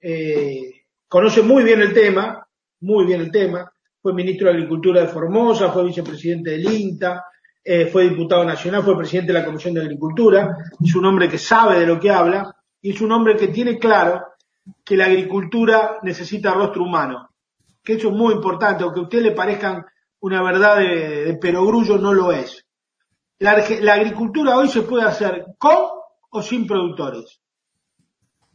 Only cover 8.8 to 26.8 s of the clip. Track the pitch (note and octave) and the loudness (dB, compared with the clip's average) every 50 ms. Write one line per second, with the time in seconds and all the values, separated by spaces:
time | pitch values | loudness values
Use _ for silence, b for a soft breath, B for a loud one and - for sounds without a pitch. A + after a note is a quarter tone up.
8.8 | F#3+ G3+ F3+ D#3+ D#3+ D3+ F3 F#3 F3 E3+ F3 E3 D#3 D#3 D#3 D3+ - F3+ E3+ E3 | 0 0 0 0 -2 -4 -4 -4 -2 0 -2 -2 -2 -4 -8 -8 -8 -6 -6 -6
9.8 | D#3 D3 C#3+ C#3+ D#3 D#3+ - A#3+ A#3 G#3 G3 G3 - - B B B B B - | -6 -6 -8 -8 -8 -6 -2 2 4 6 6 6 2 0 B B B B B -2
10.8 | D#3+ F3 E3 F#3 F#3 F#3+ G3 F#3 F3+ D3+ D#3 D#3+ - - A3 A3 A#3 G#3 F#3 F3 | 0 0 2 2 2 2 4 4 2 0 0 -4 -2 2 4 4 6 6 4 4
11.8 | E3+ E3+ E3+ E3 F3+ G3+ G3 F3+ E3+ E3+ F#3+ G3 F#3+ F#3 - _ _ _ _ _ | 4 2 2 2 2 2 2 4 2 2 0 -2 -4 -8 -14 _ _ _ _ _
12.8 | - G3 G3 - A3 G#3+ A3+ A#3 A3+ A3 G#3 G#3+ G3+ F#3 - A3+ B3 A#3+ A3+ - | -8 -8 -6 -4 -2 0 2 2 4 4 4 4 2 -2 -2 -2 -2 -2 -2 0
13.8 | - A3 G#3 F#3+ E3+ F3 F3 - - - _ _ _ _ _ _ _ F#3+ - _ | 2 2 4 4 4 2 0 -4 -6 -14 _ _ _ _ _ _ _ -20 -20 _
14.8 | _ - G3+ F#3+ F#3+ F#3 F#3 F#3 F#3 F#3 F#3+ G3 F3+ E3 A#3+ A#3 A3+ A3 A3 A3 | _ 0 0 2 4 4 2 0 0 -2 -4 -4 -4 -4 -2 0 2 4 4 2
15.8 | A3 - - - F#3+ F#3 E3 - F3 - G#3 G#3 G3+ G3 F#3 F#3+ G3+ G3 - F3+ | 2 0 -4 -6 -8 -8 -8 -8 -10 -10 -10 -4 -2 -2 0 0 -2 -2 -2 -4
16.8 | F3 F3 F3 E3+ D#3 C3 B2+ B2 - _ _ _ _ _ _ _ _ _ _ _ | -6 -4 -2 -4 -4 -4 -8 -12 -16 _ _ _ _ _ _ _ _ _ _ _
17.8 | - - A3+ A3 A3 G#3 G3 G#3+ A#3 A3+ G#3 - D#3 F#3 F3 E3 A#3 A#3+ - - | -6 -6 -4 -2 -2 -2 -2 0 2 2 2 0 -2 -4 -4 -2 -2 -2 0 -2
18.8 | F3+ F3 D#3+ F3+ F3 - A3+ A#3 A#3 A3 E3+ E3+ F#3 G#3 G3+ - G#3 F#3+ F#3 F3 | -4 -6 -4 -6 -8 -2 -2 0 0 0 0 0 -4 -4 -4 -4 -4 -6 -6 -8
19.8 | - b b b b b _ _ G3+ F#3+ F#3+ F#3 F#3 F#3 F#3 F#3+ G#3 G#3 G#3 G3+ | -12 b b b b b _ _ -6 -4 -2 -2 -2 0 2 4 4 4 4 4
20.8 | F#3+ F3+ F3 E3 D#3 D3+ D3+ D3 D3 E3 E3 - F#3 F3 F3 F3+ F#3 G#3+ A3+ A#3 | 2 0 0 -2 -4 -6 -6 -6 -4 -4 -6 -4 -2 -2 0 0 2 2 2 2
21.8 | A3 G3+ G#3 F#3+ G3 G3+ G3 F#3+ F3 F3+ D#3+ C3+ B2+ - - - _ _ _ _ | 2 2 0 0 2 2 2 2 2 2 0 -2 -4 -10 -14 -20 _ _ _ _
22.8 | _ _ _ _ _ _ _ _ _ _ _ - G3 G#3 G#3 G#3 G#3 - A3 G3 | _ _ _ _ _ _ _ _ _ _ _ -2 0 2 2 2 2 0 -2 0
23.8 | G#3 G#3 G#3 G#3 G#3+ A3 - A3 A#3 G#3+ - D#4 D4 C4 B3 C4 C#4+ - - A3+ | 2 2 2 2 2 -2 -2 -6 -6 -4 -2 -2 0 2 2 2 2 2 0 -2
24.8 | - A3+ B3 A#3+ A3 G#3+ - - G#3 G3 F3+ F3 - - - - - D4 E4 F4+ | -2 -2 -2 0 0 0 -2 -2 -4 -4 -4 -6 -10 -16 -12 -2 2 4 4 4
25.8 | E4 - - - - - _ _ _ _ - G#3+ E3+ - A#3+ A#3 G#3+ F3 G#3 F#3+ | 2 -2 -6 -12 -16 -20 _ _ _ _ -10 -10 -8 -6 -6 -6 -4 -2 -2 -2